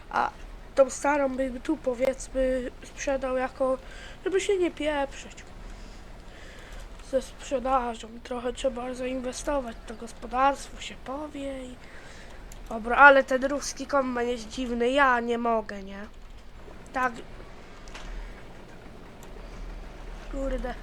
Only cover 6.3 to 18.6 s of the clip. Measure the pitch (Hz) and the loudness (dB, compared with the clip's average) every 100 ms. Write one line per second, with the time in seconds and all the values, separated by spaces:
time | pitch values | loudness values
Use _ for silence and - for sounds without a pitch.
6.3 | - - - - - - - - 262 - | -14 -14 -14 -12 -12 -12 -12 0 0 0
7.3 | - - 269 254 269 240 220 220 233 - | -10 -4 -2 2 2 2 -4 -8 -12 -6
8.3 | 247 247 240 269 240 254 247 254 262 247 | -4 -2 0 -2 -2 -6 -4 -2 -2 -4
9.3 | 240 - 285 240 220 - 220 226 - 233 | -4 0 0 0 -8 -10 -10 -10 -10 -4
10.3 | 240 277 269 - - - 202 - 277 302 | 4 6 4 -4 -10 -10 -10 -8 -6 -6
11.3 | 294 277 269 254 247 - - - - - | -6 -6 -6 -10 -12 -14 -14 -14 -14 -14
12.3 | - - - - 226 226 247 285 269 269 | -14 -14 -12 -8 -6 2 12 12 12 8
13.3 | 262 262 277 - - 269 285 254 240 240 | 2 2 0 -2 -6 2 2 2 0 0
14.3 | 247 214 - 247 240 240 269 277 240 233 | -2 -4 -4 -2 2 4 6 6 6 2
15.3 | 233 240 226 220 202 196 196 220 - - | 0 2 2 0 -8 -10 -10 -12 -14 -16
16.3 | - - - - - - 262 254 233 - | -14 -14 -14 -14 -14 -6 0 0 0 -12
17.3 | - - - - - - - - - - | -14 -14 -14 -16 -14 -12 -12 -8 -8 -8
18.3 | - - - | -10 -14 -14